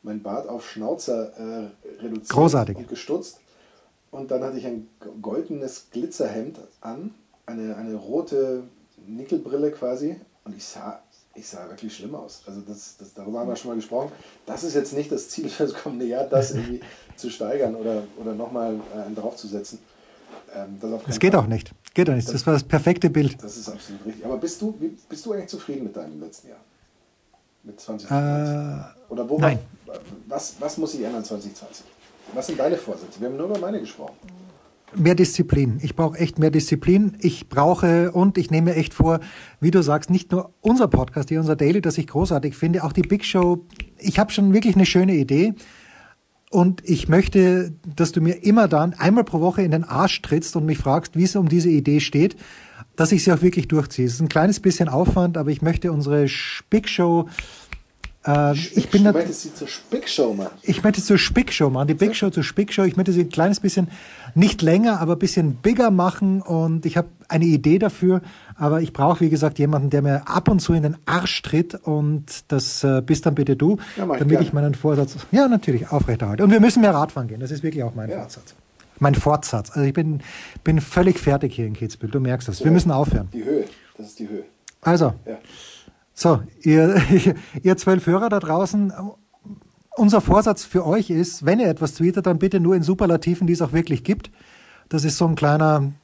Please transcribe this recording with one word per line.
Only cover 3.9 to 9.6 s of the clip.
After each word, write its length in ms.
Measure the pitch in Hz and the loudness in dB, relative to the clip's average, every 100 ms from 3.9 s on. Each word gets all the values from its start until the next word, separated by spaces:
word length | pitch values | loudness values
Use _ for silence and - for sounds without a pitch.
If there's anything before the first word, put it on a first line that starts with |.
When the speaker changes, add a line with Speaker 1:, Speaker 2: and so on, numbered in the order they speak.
| _ _ | _ _
Speaker 1:
Und 220 | 135 135 | -16 -8
dann 120 | 127 | -6
hatte 140 | 135 131 | -6 -10
ich 80 | 123 | -12
ein 220 | 113 107 _ 104 110 | -14 -16 _ -20 -14
goldenes 680 | 104 320 - 147 135 - _ | -10 -8 -8 -10 -12 -14 _
Glitzerhemd 680 | 349 330 - - 110 127 - - _ | -10 -10 -6 -8 -6 -12 -16 -20 _
an, 300 | - 123 202 - _ _ - | -18 -14 -16 -18 _ _ -16
eine, 320 | 113 110 104 | -12 -12 -12
eine 180 | 113 107 | -12 -12
rote 680 | 98 143 165 139 131 127 123 _ _ _ 95 | -6 -8 -4 -4 -4 -6 -10 _ _ _ -18
Nickelbrille 640 | 113 131 165 - 139 | -18 -8 -8 -6 -4